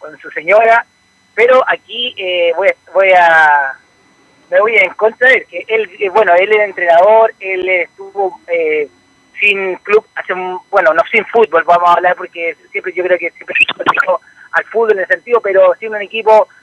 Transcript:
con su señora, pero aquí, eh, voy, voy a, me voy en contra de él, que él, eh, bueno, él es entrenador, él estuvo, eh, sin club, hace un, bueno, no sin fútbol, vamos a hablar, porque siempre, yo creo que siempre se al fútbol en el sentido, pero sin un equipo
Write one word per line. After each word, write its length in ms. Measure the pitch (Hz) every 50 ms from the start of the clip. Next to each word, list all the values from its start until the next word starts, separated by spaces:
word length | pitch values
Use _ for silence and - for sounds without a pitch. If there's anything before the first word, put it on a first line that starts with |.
con 180 | - 151 156 -
su 120 | - 151
señora, 540 | - 165 151 165 196 214 226 226 226 233 233 _ _ _ _ _ _ _ _ _ _
pero 300 | - 226 240 254 262 - -
aquí, 440 | 180 170 _ - 208 233 247 247 -
eh, 360 | 196 190 185 180 180 170 170 165
voy, 120 | 165 196 190 170 - _ _ 170
voy 180 | 180 196 190
a, 640 | 185 180 170 170 165 160 156 151 147 143 139 135 131 - _ _ _ _ _ _ _ _ _ _ _ _ _ _
me 100 | 175 185
voy 160 | 208 226 233
en 180 | 208 190 175 -
contra 340 | - 208 220 233 - 247 254
de 80 | 254
él, 100 | 220 - -
que 160 | 175 175 180 -
él, 220 | 220 220 214 - - -
eh, 80 | 208 190
bueno, 240 | 175 220 220 190 175
él 140 | 175 190 208
es 100 | 214 214
entrenador, 760 | 208 202 180 185 180 170 165 170 180 208 220 226 226 220 220 _
él 300 | 196 190 190 185 185 185
estuvo, 720 | 185 180 165 - _ - 196 196 196 196 196 185 170 - _ -
eh, 400 | 170 170 165 156 156 151 147 139 _ _ _ _ _ _ _ _ _ -
sin 360 | 208 208 196 196 190 190 180
club, 280 | 180 - - 208 214 - _ _
hace 160 | - - - 190
un, 260 | 180 185 185 180 - - _
bueno, 220 | - 202 - - 156
no 100 | 165 - -
sin 140 | - 220 190
fútbol, 360 | - - 233 226 - 160 165 160
vamos 240 | 165 170 175 175 175
a 60 | 170
hablar, 220 | 170 175 180 180
porque 400 | - 185 190 - 175 165 165 - - _ _ -
siempre, 200 | 196 - 190 165
yo 80 | 175 175
creo 140 | 180 180 170
que 120 | 165 160
siempre 240 | - - - - - -
se 60 | - - - - - - - - - - 180 - _ _ _ _ - - -
al 120 | 160 160
fútbol 260 | - - 220 233 220 208
en 80 | 196
el 80 | 180 -
sentido, 320 | 185 180 - 240 240 226
pero 340 | - 202 190 190 190 185 175 -
sin 80 | 220 220
un 120 | 220 208
equipo 460 | 202 185 - 226 208 214 220 214 185 - _ _